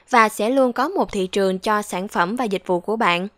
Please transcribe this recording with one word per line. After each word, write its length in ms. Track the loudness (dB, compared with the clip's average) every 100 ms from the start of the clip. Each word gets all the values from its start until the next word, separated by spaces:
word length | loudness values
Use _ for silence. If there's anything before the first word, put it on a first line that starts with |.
| 0
và 180 | 4 4
sẽ 220 | 2 0
luôn 220 | 2 2
có 160 | 2 -2
một 240 | 0 -2
thị 140 | -2 -2
trường 320 | 0 0 0
cho 240 | 0 -2
sản 260 | -2 -6 -6
phẩm 280 | -2 -2 0
và 80 |
dịch 220 | -2 -4 -2
vụ 140 | -2
của 160 | -2 0
bạn. 320 | 0 0 -2